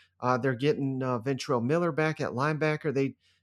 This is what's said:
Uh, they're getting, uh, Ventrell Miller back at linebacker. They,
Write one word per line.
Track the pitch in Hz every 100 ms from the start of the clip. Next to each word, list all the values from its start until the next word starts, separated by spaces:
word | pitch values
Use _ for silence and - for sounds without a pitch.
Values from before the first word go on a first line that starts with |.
| _ -
Uh, | 123 127
they're | 131 120
getting, | 139 147 139 131
uh, | 131 123
Ventrell | 110 135 - 127
Miller | 117 160 175
back | 151 156 156
at | 123
linebacker. | 110 143 151 156 151 160 131
They, | 135 - _ _